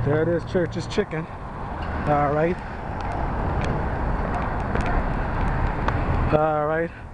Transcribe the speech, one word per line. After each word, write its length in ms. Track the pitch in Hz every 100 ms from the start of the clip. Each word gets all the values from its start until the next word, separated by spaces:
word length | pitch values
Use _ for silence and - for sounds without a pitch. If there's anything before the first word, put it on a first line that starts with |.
There 200 | 139 151
it 40 | 160
is, 160 | 170 -
Church's 360 | 190 165 180 -
Chicken. 400 | - 202 156 165 - - - - - - - -
All 240 | 147 147
right. 240 | 151 165 180 - - - - - - - - - - - - - - - - - - - - - - - - - - - - - - - - - - - - -
All 320 | 156 156 151 151
right. 240 | 160 170 - -